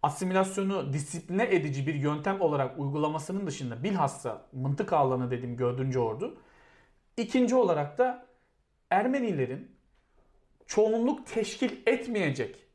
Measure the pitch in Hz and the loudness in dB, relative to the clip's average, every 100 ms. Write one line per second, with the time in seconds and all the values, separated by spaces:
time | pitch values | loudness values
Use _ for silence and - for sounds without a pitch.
0 | 151 - 185 185 190 190 190 196 139 143 | 0 -2 0 2 2 0 -2 -2 -2 -4
1 | 147 170 - 185 247 185 147 135 135 147 | -4 -8 -4 0 2 2 2 -2 -2 0
2 | 147 151 170 196 170 147 131 - 139 147 | 0 0 -2 0 2 2 -2 -2 -4 0
3 | 151 156 - 190 190 139 127 117 151 190 | 0 -2 -4 -4 -4 -6 -8 -6 -2 0
4 | 139 - 123 107 - 131 135 143 139 160 | 0 -2 -8 -8 -10 -6 -4 -2 0 2
5 | 139 127 123 123 127 120 123 127 135 127 | 4 2 -2 -4 -4 -2 0 0 -2 0
6 | 117 110 226 - - _ _ _ _ _ | 0 -2 -8 -10 -20 _ _ _ _ _
7 | _ - 226 254 247 254 202 156 143 - | _ -6 0 2 4 4 4 4 0 2
8 | 254 247 - _ _ _ _ _ _ 185 | 0 0 -12 _ _ _ _ _ _ 2
9 | 240 269 240 160 123 131 - _ _ _ | 2 0 0 0 -2 -4 -12 _ _ _
10 | _ _ _ _ _ _ - - 214 226 | _ _ _ _ _ _ -2 4 4 4
11 | 240 - - 226 214 - 254 - - 254 | 2 0 -4 -4 -4 0 -2 0 2 2
12 | 254 214 165 135 139 - _ | 0 0 0 0 -4 -6 _